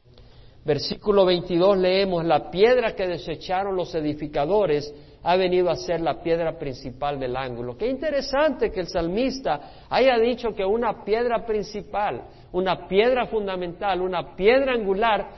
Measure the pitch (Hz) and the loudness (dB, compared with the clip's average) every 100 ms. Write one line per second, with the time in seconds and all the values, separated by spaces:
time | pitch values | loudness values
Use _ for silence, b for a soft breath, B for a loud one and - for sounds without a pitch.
0 | - - b b b b - 147 - - | -20 -20 b b b b -2 -2 -2 -4
1 | - 202 185 175 170 170 190 196 185 190 | 2 4 6 4 0 4 4 4 4 2
2 | 196 175 165 151 - 170 220 254 226 214 | 2 0 2 2 0 4 4 6 2 -2
3 | 185 165 175 151 - 185 202 185 170 165 | -4 -4 -6 -8 -4 -4 -2 -2 -2 -2
4 | 151 147 147 147 147 208 185 147 139 - | -4 -4 -4 -2 2 2 2 0 -2 -12
5 | B B - 185 185 180 180 151 - 165 | B B 0 2 4 2 2 0 -2 -2
6 | 165 135 170 165 165 156 143 120 131 - | -2 -2 -2 0 -2 -4 -8 -8 -12 -6
7 | 143 143 127 127 131 117 123 123 226 262 | -4 -4 -4 -4 -6 -6 -8 -4 -4 -2
8 | 311 285 - 269 311 302 220 190 170 180 | -2 -2 -2 2 2 2 -2 -2 -4 -4
9 | 165 202 262 - 175 147 - - - 190 | -2 0 -2 -2 -4 -4 -6 -20 -2 2
10 | 262 233 233 240 233 196 190 226 233 196 | 4 4 2 0 -2 -2 0 0 0 -4
11 | - 220 240 226 226 214 196 208 - 202 | -2 0 2 0 0 -4 -4 -8 -8 -4
12 | 208 120 - B B 180 185 170 - 190 | -4 -4 -10 B B -2 0 -2 0 2
13 | 233 254 226 220 202 185 175 165 202 180 | 4 2 0 -2 -4 -4 -6 -4 -2 -2
14 | 185 175 156 - 196 262 269 247 196 190 | -2 -2 -6 0 4 4 2 0 0 2
15 | 226 202 196 | 2 2 -2